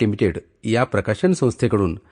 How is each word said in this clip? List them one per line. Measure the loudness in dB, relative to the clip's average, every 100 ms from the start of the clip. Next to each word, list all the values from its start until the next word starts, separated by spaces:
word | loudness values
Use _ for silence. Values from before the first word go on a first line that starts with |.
लिमिटेड | -2 0 0 -2 -10 _
या | -2 -2
प्रकाशन | 0 -2 -2 0 0
संस्थेकडून | 2 0 0 0 2 0 -2 -12